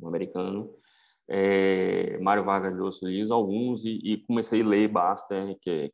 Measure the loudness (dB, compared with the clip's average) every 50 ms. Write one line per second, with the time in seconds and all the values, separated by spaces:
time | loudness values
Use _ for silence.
0 | -10 -6 -4 -4 -4 -4 -6 -6 -4 -4 -4 -6 -6 -8 -14 -20 _ _ _ _
1 | _ _ _ _ _ -6 -2 2 2 4 4 4 4 4 4 2 2 2 2 0
2 | 0 -2 -2 -2 2 2 2 2 2 2 0 0 0 -2 -4 -4 -4 -6 -6 -6
3 | -6 -4 -2 -2 -2 0 2 2 2 2 0 -2 -2 -2 -4 -4 -4 -6 -6 -6
4 | -4 -4 -4 -4 -2 -2 0 0 0 2 2 2 4 4 4 4 4 4 2 2
5 | 2 2 0 -2 -4 -6 -6 -4 -4 -6 -8 -8 -4 -4 -2 -2 -4 -6